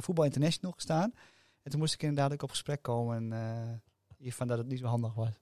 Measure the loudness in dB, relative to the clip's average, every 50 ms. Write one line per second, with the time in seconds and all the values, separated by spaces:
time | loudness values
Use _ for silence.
0 | -2 0 4 4 4 4 6 4 4 4 2 0 -2 -8 -6 -8 -2 0 2 2
1 | 2 2 0 -6 -20 -20 _ _ _ _ _ _ -10 -4 0 0 2 0 0 0
2 | 0 0 2 4 2 2 2 -2 -6 -4 -6 -6 -2 -2 -4 -2 0 0 0 0
3 | 0 0 0 -2 -2 -2 -4 -4 -4 -4 -4 -4 -6 -6 -8 -8 _ _ _ _
4 | _ _ -20 _ -10 -10 -4 -4 -2 0 0 -2 0 -2 -4 -4 -2 0 0 0
5 | 0 -2 -2 -2 -2 -2 -2 _